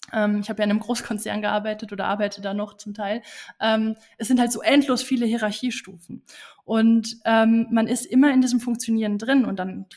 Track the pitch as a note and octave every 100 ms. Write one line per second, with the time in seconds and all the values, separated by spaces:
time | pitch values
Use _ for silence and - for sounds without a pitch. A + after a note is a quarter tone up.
0 | - A3 G#3 G#3 G#3 G#3+ G#3 G#3+ A3+ A#3
1 | - G#3+ G#3+ G#3 G#3 G#3 G#3+ G#3+ G#3+ G3+
2 | G3 G#3 G3+ G3 G3 G3+ G#3 - G#3 G#3
3 | G3+ A#3 - - - - A3 A3 A3 A3
4 | _ - A3 B3 A#3+ A#3 - C#4+ C#4 B3
5 | - B3+ A3+ A3+ G#3+ - B3 - - E3+
6 | - - - - - _ - A3 A3+ A3+
7 | A3 - A3 A3+ A3+ A3+ A3+ A3+ A3 B3
8 | - B3+ C#4+ C4 B3+ A#3+ A#3+ A3+ A3+ A3
9 | G#3+ G#3 A3 C4+ G3 F#3+ F#3 F#3 F#3+